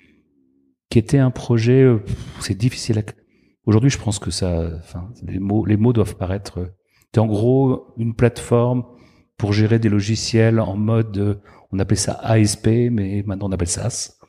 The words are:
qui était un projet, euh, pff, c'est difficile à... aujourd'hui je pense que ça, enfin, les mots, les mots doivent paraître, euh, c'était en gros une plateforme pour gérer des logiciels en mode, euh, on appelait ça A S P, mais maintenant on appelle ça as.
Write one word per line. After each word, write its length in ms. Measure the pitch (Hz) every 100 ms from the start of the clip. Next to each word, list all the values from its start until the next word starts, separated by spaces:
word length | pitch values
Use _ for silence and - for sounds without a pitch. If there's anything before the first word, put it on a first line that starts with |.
| 87 _ _ _ _ _ _ _ -
qui 100 | 120
était 200 | 107 139
un 120 | 131
projet, 520 | - - 120 113 131
euh, 140 | 131 113
pff, 180 | - - - -
c'est 180 | - 98
difficile 420 | 123 - - 107
à... 20 | 107 - _ _ _ _ -
aujourd'hui 240 | 107 135
je 100 | -
pense 180 | 107 101
que 140 | -
ça, 400 | - 92 85 82 82
enfin, 300 | - 87 87 -
les 160 | - 95
mots, 260 | 98 107 98
les 120 | 107
mots 160 | 117
doivent 220 | 113 92 -
paraître, 440 | 90 101 101 90
euh, 160 | 90 - _ _ _
c'était 140 | -
en 80 | 110
gros 640 | 104 117 135 135 127 - -
une 180 | 117 117
plateforme 680 | 120 - - 120 120 123 120 - - _ _ -
pour 160 | 101
gérer 240 | 104 107 113
des 120 | 113
logiciels 680 | 104 101 110 - 113 113 113
en 160 | 107 101
mode, 420 | 107 113 110 101
euh, 180 | 104 101 - - -
on 80 | 95
appelait 160 | 92 101
ça 180 | -
A 260 | - - 113
S 160 | 104 -
P, 340 | 110 117 120
mais 340 | 117 95 101 101
maintenant 240 | 95 101
on 20 |
appelle 160 | 92 87
ça 180 | - 104
as. 320 | - - _